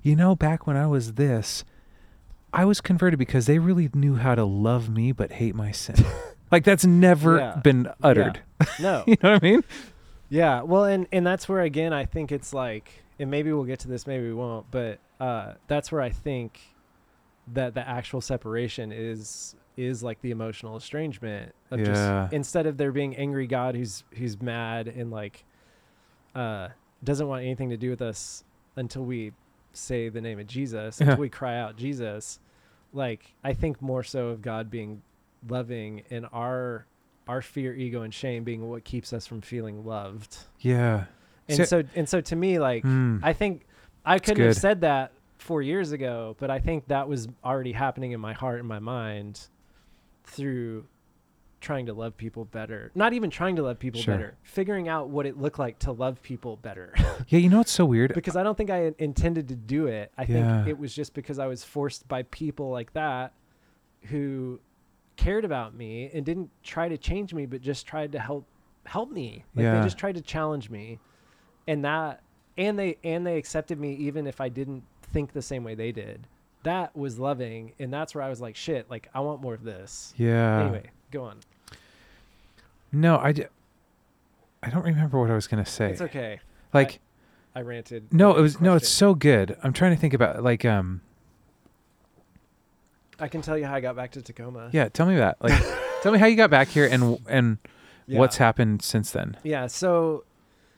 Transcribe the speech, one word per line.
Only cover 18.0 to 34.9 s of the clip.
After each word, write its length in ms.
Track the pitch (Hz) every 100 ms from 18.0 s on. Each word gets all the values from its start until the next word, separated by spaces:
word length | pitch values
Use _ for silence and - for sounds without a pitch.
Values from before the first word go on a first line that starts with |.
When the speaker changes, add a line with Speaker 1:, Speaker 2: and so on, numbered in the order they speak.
| - 131
Speaker 2:
separation 720 | - 127 110 113 120 - 110
is, 640 | 110 113 110 104 - - - _ -
is, 260 | 127 123
like, 160 | 120 110
the 100 | 123
emotional 440 | 113 113 107 113 110
estrangement 800 | - 147 160 110 113 101 120 - -
of 80 | 113
Speaker 1:
Yeah. 60 | 104
Speaker 2:
just, 480 | 104 101 98 95
instead 320 | 147 135 175 156
of 100 | 139
there 160 | 139
being 240 | 135 139 123
angry 320 | 143 139 127
God 260 | 127 127
who's, 300 | 123 117 98 - 110
who's 240 | 123 101
mad 480 | 120 117 113 113 113
and, 200 | 120 117
like, 360 | 110 101 - _ _ _ _ _ _ _ _ _ 131
uh, 320 | 117 104 90 - _ _
doesn't 280 | 127 143 147
want 140 | 131
anything 260 | 127 123 127
to 80 | 113
do 120 | 127
with 120 | 123
us 420 | 120 107 - - - _ _ -
until 300 | 123 135 127
we 260 | 123 107 - _ _ _
say 380 | - - 123 117
the 100 | 113
name 180 | 113 104
of 100 | 104
Jesus, 520 | 127 135 113 110 -
Speaker 1:
Yeah. 120 | 143
Speaker 2:
until 100 | 135
we 80 | 143
cry 280 | - 131 120
out, 200 | 110 110
"Jesus." 640 | 131 139 113 104 - - _ _ _ _ _
Like, 440 | 139 127 110 _ _
I 120 | 139
think 280 | 135 160 139
more 220 | 135 127
so 240 | - 135 120
of 140 | 113
God 280 | 117 110 110
being 320 | 117 107